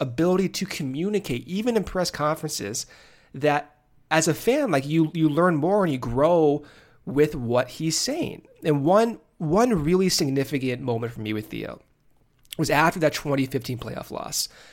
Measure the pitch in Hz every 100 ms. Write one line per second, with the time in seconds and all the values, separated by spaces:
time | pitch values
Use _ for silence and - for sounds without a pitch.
0 | 135 120 170 185 185 - 190 - 135 135
1 | 190 208 - 120 123 185 240 220 175 185
2 | 175 - 151 160 156 - 101 120 - -
3 | - _ _ 135 147 147 - _ _ _
4 | - 160 - 151 - 285 269 143 143 160
5 | 156 165 156 147 180 156 160 208 180 131
6 | 123 120 156 175 156 147 - - _ _
7 | - 139 147 139 117 120 127 - 160 156
8 | 240 311 220 - _ - 165 147 139 202
9 | 233 220 _ - 156 185 247 196 147 185
10 | 185 - 147 135 131 143 127 123 131 113
11 | 117 117 107 107 107 110 104 - _ _
12 | _ _ _ _ - - 147 147 165 185
13 | 151 - 147 139 127 131 123 120 - -
14 | - - - - - - -